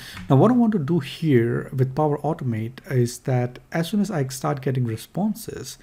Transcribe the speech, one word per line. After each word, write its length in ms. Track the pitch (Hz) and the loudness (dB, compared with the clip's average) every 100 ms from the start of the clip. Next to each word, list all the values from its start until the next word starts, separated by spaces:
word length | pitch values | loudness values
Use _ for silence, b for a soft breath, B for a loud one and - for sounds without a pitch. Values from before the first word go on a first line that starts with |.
| B B B | B B B
Now, 80 | 135 | 6
what 140 | 202 | 6
I 40 | |
want 180 | 247 226 | 6 4
to 60 | 208 | 2
do 200 | 139 170 | 0 0
here 720 | - - 165 123 117 135 - | -2 -4 4 4 4 0 -4
with 200 | 131 131 | -2 0
Power 240 | 135 151 147 | 2 0 0
Automate 600 | 151 160 131 110 113 131 - | -2 -2 -2 -4 -4 -10 -4
is 300 | 131 120 - | 0 0 -2
that 400 | - 127 123 127 - | -2 -2 -2 -6 -8
as 160 | 165 165 | -4 -2
soon 120 | 208 | 0
as 100 | 202 | 0
I 160 | 175 131 | -2 -4
start 320 | - 151 147 | -4 -4 -2
getting 240 | 139 131 | -2 0
responses 920 | 120 110 - - 214 - - - 131 - | -2 -4 -8 -4 -2 -2 -8 -10 -12 -14